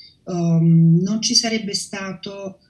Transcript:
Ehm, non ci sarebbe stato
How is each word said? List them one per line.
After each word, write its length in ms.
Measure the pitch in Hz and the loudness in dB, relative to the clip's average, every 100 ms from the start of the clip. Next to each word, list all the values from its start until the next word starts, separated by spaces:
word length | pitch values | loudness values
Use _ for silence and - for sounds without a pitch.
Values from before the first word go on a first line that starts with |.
| - _ - | -20 _ -10
Ehm, 760 | 175 170 165 165 165 165 170 | -4 0 2 4 6 6 4
non 200 | 190 220 | 2 -2
ci 140 | - 233 | -2 -2
sarebbe 380 | 226 220 190 | -2 -4 -4
stato 840 | 196 - 202 196 180 208 202 196 - | -8 -8 -10 -10 -12 -14 -12 -14 -16